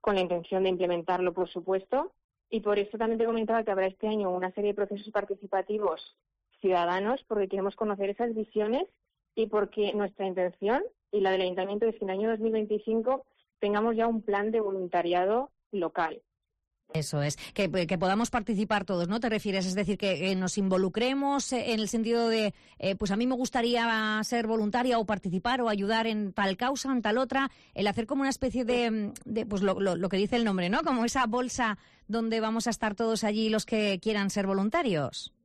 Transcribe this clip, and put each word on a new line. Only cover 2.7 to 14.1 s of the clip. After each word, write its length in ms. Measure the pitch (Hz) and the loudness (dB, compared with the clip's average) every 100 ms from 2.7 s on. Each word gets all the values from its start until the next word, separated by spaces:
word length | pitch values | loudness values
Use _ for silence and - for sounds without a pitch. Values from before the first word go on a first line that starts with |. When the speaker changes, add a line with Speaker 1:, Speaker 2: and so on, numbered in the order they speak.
| 208 | 0
Speaker 1:
eso 180 | 202 220 | 0 -2
también 220 | 226 226 | -2 2
te 60 | 226 | 2
comentaba 380 | 226 220 226 | 2 2 0
que 80 | 220 | 0
habrá 140 | 190 190 | 0 0
este 220 | 190 214 | -2 -2
año 240 | 214 196 | 0 0
una 200 | 180 185 | 0 -2
serie 200 | 185 208 | -2 -2
de 40 | 202 | 0
procesos 340 | 202 202 214 | -2 -4 -4
participativos 1040 | 214 202 190 202 196 190 214 202 160 - _ _ _ _ _ | -4 -4 -6 -4 -4 -2 -2 0 -2 -10 _ _ _ _ _
ciudadanos, 640 | 196 180 175 180 202 269 - | 2 4 2 0 0 -2 -2
porque 200 | 214 190 | -2 0
queremos 280 | 196 196 - | 0 -2 -2
conocer 340 | 214 196 196 | -4 0 -2
esas 240 | 202 240 220 | 0 -2 -2
visiones 480 | 214 214 208 254 381 _ _ _ _ - | -2 -2 0 0 -2 _ _ _ _ -4
y 100 | 220 | 0
porque 480 | 214 208 - 202 | 0 0 0 -2
nuestra 320 | 208 196 - 190 | 0 -4 -2 -4
intención 580 | 185 180 - 202 262 427 _ _ | 0 -2 0 0 0 -2 _ _
y 100 | 208 | 0
la 100 | 190 | 2
del 100 | 190 | 2
ayuntamiento 440 | 185 180 190 208 226 | 0 -2 -2 0 0
es 100 | 220 | 0
que 80 | |
en 60 | 196 | -4
el 80 | 190 | 0
año 100 | 220 | 0
dos 80 | 226 | 0
mil 120 | 220 | 0
veinticinco 760 | 220 214 214 214 226 226 269 - _ _ _ | 0 0 -2 0 0 2 -2 -4 _ _ _
tengamos 360 | 208 208 226 220 | 0 2 2 2
ya 120 | |
un 140 | 226 | 2